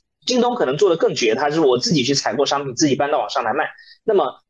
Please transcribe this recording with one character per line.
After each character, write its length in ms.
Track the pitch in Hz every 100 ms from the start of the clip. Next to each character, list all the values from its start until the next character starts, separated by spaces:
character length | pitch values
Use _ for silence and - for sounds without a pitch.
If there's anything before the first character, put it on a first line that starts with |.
| _ _ -
京 160 | 247
东 120 | 240
可 120 | 247 131
能 100 | 147
做 140 | 202
得 60 | 165
更 160 | 233
绝， 200 | 147 110
他 140 | 117 147
是 100 | 156
我 200 | 147 123
自 120 | -
己 120 | 151
去 100 | 123
采 220 | 143 -
购 100 | 120
商 180 | 135 143 139
品， 80 |
自 120 | 120 151
己 80 |
搬 160 | 151 143
到 80 | 147
网 120 | 110
上 120 | 139
来 100 | 117
卖。 100 | 151 143 - - -
那 80 | -
么 300 | 202 139 -